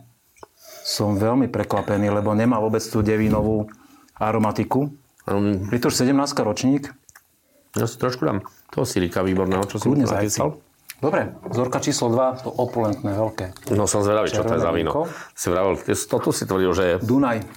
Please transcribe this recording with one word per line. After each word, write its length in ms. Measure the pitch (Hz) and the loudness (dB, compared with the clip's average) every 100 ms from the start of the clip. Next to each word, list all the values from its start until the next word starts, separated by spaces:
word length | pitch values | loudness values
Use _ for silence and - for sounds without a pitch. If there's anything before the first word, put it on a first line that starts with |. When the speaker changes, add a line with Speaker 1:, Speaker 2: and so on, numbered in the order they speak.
| - _ _ _ - _ - - | -20 _ _ _ -20 _ -20 -14
Speaker 1:
som 380 | - - 104 101 | -6 -2 0 2
veľmi 320 | 110 127 123 | 2 2 0
prekvapený, 580 | 101 101 104 95 101 104 | 0 -2 -2 0 0 2
lebo 220 | 104 104 | 2 2
nemá 240 | 107 117 113 | 2 2 2
vôbec 220 | 110 110 | 2 0
tú 220 | - 113 | 0 0
devínovú 640 | 104 107 107 107 107 107 107 - - - _ | 2 2 2 2 2 0 -2 -8 -20 -20 _
aromatiku. 720 | - 107 113 110 104 107 127 147 - _ _ - | -4 0 2 2 2 0 0 0 -4 _ _ -4
Speaker 2:
Um. 400 | 101 101 98 101 | 0 2 0 0
Speaker 1:
Je 160 | 120 | 0
to 80 | 147 | 0
už 80 | - | 2
sedemnástka 420 | 127 139 139 139 | 2 2 2 0
ročník. 540 | 107 107 127 143 143 - _ - _ _ _ _ _ | -2 0 2 2 -2 -16 _ -20 _ _ _ _ _
Speaker 2:
Ja 100 | 107 | -4
si 140 | 113 - | -2 -2
trošku 240 | 127 127 | -4 -2
dám 240 | 156 101 - - - | -2 -2 -6 -16 -10
toho 180 | - 131 | -4 -2
sirika 340 | 98 87 95 | 0 0 0
výborného, 460 | 95 95 92 92 101 | 0 2 2 2 0
čo 100 | 107 | -2
si 80 | |
Speaker 1:
Kľudne, 220 | 123 143 113 | 0 2 2
Speaker 2:
nachystal. 480 | 101 104 - 147 | 0 0 0 -2
Speaker 1:
zajci. 80 | 151 _ _ - - | -4 _ _ -20 -4
Dobre, 200 | 139 170 110 - | -2 0 -2 -6
vzorka 340 | - 117 127 135 | -8 -2 -2 -2
číslo 260 | 147 135 120 | -2 -2 0
dva, 260 | 117 131 | 2 0
to 140 | 127 123 | -2 -6
opulentné, 640 | - 123 120 110 98 107 | -4 -4 0 -2 -2 -4
veľké. 540 | 101 110 - 92 - - | -2 -4 -4 -10 -8 -2
Speaker 2:
No, 100 | 101 | 0
som 160 | 101 107 | 2 2
zvedavý, 300 | 101 107 90 | 2 2 0
čo 100 | 104 | 0
to 140 | 113 | 0
je 20 | 85 | 0
Speaker 1:
Červené 60 | |
Speaker 2:
za 80 | 82 | 0
víno. 200 | 82 80 | 0 0
Speaker 1:
vínko. 80 | 143 170 - - | -2 -4 -8 -16
Speaker 2:
Si 140 | - - | -8 -2
vravel, 260 | 90 95 92 | 2 2 0
ty, 140 | - | -2
to 240 | 95 - 120 | -4 0 -2
tu 120 | 160 | 0
si 120 | - | -2
tvrdil, 260 | 110 95 92 | 0 0 2
že 140 | 87 | 2
je, 100 | 92 87 | 2 2
Speaker 1:
Dunaj, 380 | 117 131 135 113 107 | 2 2 2 0 -6